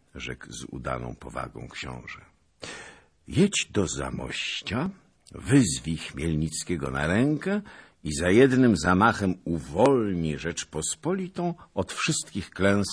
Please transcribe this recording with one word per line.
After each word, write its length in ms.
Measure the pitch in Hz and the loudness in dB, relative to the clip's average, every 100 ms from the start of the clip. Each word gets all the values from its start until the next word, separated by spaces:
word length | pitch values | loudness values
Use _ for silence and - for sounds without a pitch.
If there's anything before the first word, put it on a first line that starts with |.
| _ | _
rzekł 320 | 67 64 64 - | -14 -12 -12 -14
z 120 | 58 | -14
udaną 500 | - 65 64 64 60 | -12 -10 -6 -6 -6
powagą 540 | - 64 60 62 - 62 | -12 -12 -10 -10 -10 -14
książę. 520 | - 69 62 60 - - _ _ _ - - - - _ _ - | -12 -12 -12 -14 -18 -20 _ _ _ -16 -14 -16 -20 _ _ -4
Jedź 400 | 104 196 - - | 2 2 2 -2
do 160 | - 82 | 0 0
Zamościa, 1040 | 69 65 - 67 - - - - 123 185 - _ _ _ | -2 -6 -6 -8 -6 -6 -8 -4 -2 -2 -6 _ _ _
wyzwij 640 | - - 139 101 69 82 80 | -10 4 6 6 2 -4 -4
Chmielnickiego 920 | - 67 82 78 78 - - 85 67 | -6 -6 -2 0 -2 -4 -6 -4 -4
na 160 | 67 76 | -2 2
rękę 560 | 98 139 151 190 208 202 - - _ | 2 2 0 -2 -4 -4 -14 -20 _
i 100 | 78 | -6
za 160 | 71 87 | -2 4
jednym 460 | 104 135 127 127 92 | 8 8 8 6 4
zamachem 580 | 85 92 113 110 95 90 | 4 6 4 4 0 -2
uwolni 960 | - 82 65 80 131 131 107 87 80 71 | -4 -4 -2 2 4 4 2 -2 -2 -4
Rzeczpospolitą 1160 | 82 82 - 78 - - 160 190 185 - 175 165 - | -6 -8 -8 -6 -6 -6 -4 -4 -4 -4 -4 -4 -8
od 180 | - - | -6 -6
wszystkich 580 | - - 156 - 101 85 | -2 -2 -2 -4 -8 -8
klęs 360 | - 98 101 95 | 0 2 4 0